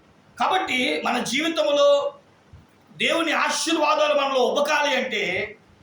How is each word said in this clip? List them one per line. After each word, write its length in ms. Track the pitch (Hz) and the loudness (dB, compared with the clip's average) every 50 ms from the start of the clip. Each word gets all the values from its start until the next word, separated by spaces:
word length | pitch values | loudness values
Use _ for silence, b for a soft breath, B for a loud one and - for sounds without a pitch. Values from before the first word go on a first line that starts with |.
| _ _ _ _ _ _ - - | _ _ _ _ _ _ -6 -2
కాబట్టి 640 | 247 269 381 381 381 - 254 254 254 302 302 - - | 0 0 0 0 -2 -2 -2 -2 -2 -2 -2 -2 -2
మన 140 | 220 247 240 | -2 -2 -2
జీవితంలో 960 | 208 - 233 285 320 330 320 320 294 294 285 285 285 285 285 285 277 - - - _ _ _ _ _ _ - - - _ _ _ _ - - | -2 -4 -4 -2 -2 -2 0 0 0 2 2 4 4 4 4 4 2 -2 -8 -12 _ _ _ _ _ _ -20 -20 -20 _ _ _ _ -14 -8
దేవుని 340 | 160 226 277 320 330 330 302 | -4 -2 0 0 0 0 0
ఆశీర్వాదాలు 840 | 262 240 294 302 - - - 320 330 311 294 302 311 302 302 294 285 | 0 0 0 -2 -2 -2 -2 -2 0 0 2 2 2 2 2 2 2
మనలో 280 | 285 277 269 262 262 | 2 0 2 2 2
ఉబకాలి 540 | - - 233 285 285 302 302 294 285 285 262 | 2 2 2 0 0 0 0 0 0 0 0
అంటే 600 | 240 214 - 214 196 175 175 185 208 208 - - - _ _ - - | -2 -2 -4 -4 -4 -4 -4 -4 -4 -6 -8 -12 -18 _ _ -20 -20